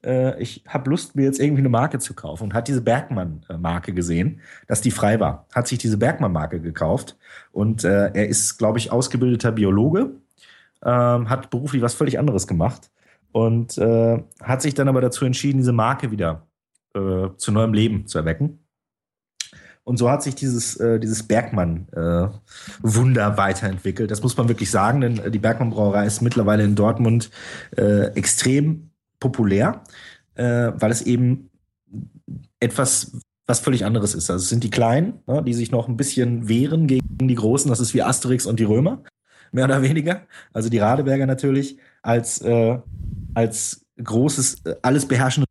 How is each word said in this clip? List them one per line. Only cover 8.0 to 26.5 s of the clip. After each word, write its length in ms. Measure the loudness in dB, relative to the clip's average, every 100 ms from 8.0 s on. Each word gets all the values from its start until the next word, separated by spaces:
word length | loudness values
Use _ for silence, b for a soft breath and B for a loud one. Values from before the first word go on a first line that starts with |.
| 2
er 140 | 0 0
ist, 300 | 0 -2 0
glaub 180 | 0 0
ich, 160 | 0
ausgebildeter 600 | -2 0 0 0 2 0
Biologe, 560 | 2 2 4 4 2 -2 -6 _ _ b b b b
ähm, 460 | 0 2 4 2 0
hat 200 | -4 -4
beruflich 320 | -6 -2 0
was 120 | 0
völlig 260 | 0 -2 2
anderes 280 | 0 0 0
gemacht 440 | 0 0 -2 _ b b b b
und, 460 | 0 2 2 -2 0
äh, 440 | 2 4 4 2 -4 -16
hat 200 | -4 -2
sich 120 | -2
dann 160 | 0 2
aber 100 | 2
dazu 240 | 0 0
entschieden, 360 | -2 0 0 2
diese 120 | 2
Marke 400 | 2 2 0 -4
wieder, 360 | -4 -4 -4 -12 _ _ _ _ -6
äh, 340 | -2 -2 -4 -6
zu 140 | -2
neuem 200 | 0 2
Leben 320 | 2 2 0 -4
zu 100 | -4
erwecken. 420 | -2 -2 -4 -6 _ _ _ _ _ _ _ _ -14 B B B -4
Und 120 | 0
so 120 | 2
hat 140 | 2
sich 120 | -2 -4
dieses, 420 | -2 -2 -4 -2
äh, 200 | 0 2
dieses 240 | 0 -4
Bergmann, 640 | 0 0 0 -2 -2 -2 -6
äh, 340 | -4 0 0 0 -4 B B B B
Wunder 540 | 0 4 4 4 2 2
weiterentwickelt. 720 | 0 0 -4 -4 -6 -4 -4
Das 120 | -2
muss 140 | -2 0
man 100 | 0
wirklich 240 | 0 0
sagen, 300 | 2 2 2
denn, 160 | 0 -2
äh, 100 | -2
die 80 | 0
Bergmann 320 | 0 0 -2
Brauerei 340 | 0 2 2 0
ist 160 | 0
mittlerweile 420 | 0 2 2